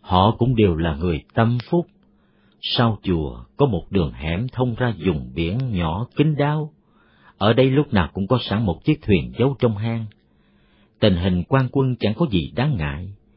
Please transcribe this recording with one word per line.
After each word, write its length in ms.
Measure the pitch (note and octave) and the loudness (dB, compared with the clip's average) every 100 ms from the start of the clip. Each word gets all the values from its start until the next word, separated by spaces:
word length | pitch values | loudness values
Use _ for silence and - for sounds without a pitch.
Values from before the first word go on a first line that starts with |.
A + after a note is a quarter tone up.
họ 340 | - F2+ G2 A2+ | 0 4 4 4
cũng 180 | A#2 A#2+ | 0 4
đều 200 | G2+ D#2+ | 4 2
là 200 | E2+ C#2+ | -2 -2
người 280 | F2 D#2 - | -2 -4 -4
tâm 240 | - A2+ A#2+ - | 0 0 0 -2
phúc. 180 | E3+ - _ _ _ _ _ _ _ | -2 -2 _ _ _ _ _ _ _
Sau 360 | - - A#2 G#2 | -6 0 0 0
chùa 400 | - E2+ D2 B1 - - | -2 -2 -2 -8 -16 0
có 80 | C#3 | 0
một 180 | F#2+ - | 0 -2
đường 220 | G2 D2+ | 0 0
hẻm 360 | B1 D#2 F2 B2+ | -4 -6 -4 -4
thông 240 | - B2+ A2+ | -2 -4 -2
ra 180 | B2 G#2 F#3 | -4 -2 -2
vùng 260 | D3+ B1 C2 | -4 -6 -6
biển 220 | E2 A2 C3 | -4 -2 -4
nhỏ 360 | G2 F2 F2 B2 - | -2 -2 -4 -6 0
kín 200 | D3+ C#3+ | 0 2
đáo. 380 | C#3+ D3+ D3+ - _ _ _ _ _ _ | 0 -2 -6 -12 _ _ _ _ _ _
Ở 160 | G2+ | 2
đây 160 | A2+ C3 | 4 4
lúc 240 | C3 - | 2 2
nào 160 | G#2 D#2+ | 0 0
cũng 140 | - F#2+ | -4 -2
có 120 | B2 | -2
sẵn 240 | - G2+ A2+ | 0 0 0
một 200 | E2+ - | 0 -2
chiếc 160 | D3+ | -2
thuyền 300 | - F#2+ B1 - | 2 2 0 -2
giấu 160 | C3 C3+ | -2 2
trong 180 | B2 G2+ | 0 0
hang. 280 | A2+ A2+ A2 - _ _ _ _ _ _ _ _ | -4 -6 -8 -14 _ _ _ _ _ _ _ _
Tình 160 | A2 F2+ | 2 2
hình 280 | F#2+ F2+ E2+ | 2 0 0
quan 180 | C3+ B2+ | 0 0
quân 240 | C3+ C3+ B2 | 0 0 0
chẳng 140 | G#2+ A2 | -2 0
có 100 | E3+ | 0
gì 200 | G2+ - - | 0 -2 -2
đáng 220 | C#3 A#2 | -2 -2
ngại. 360 | D2 C#2 F#2 G2+ _ | -4 -6 -10 -14 _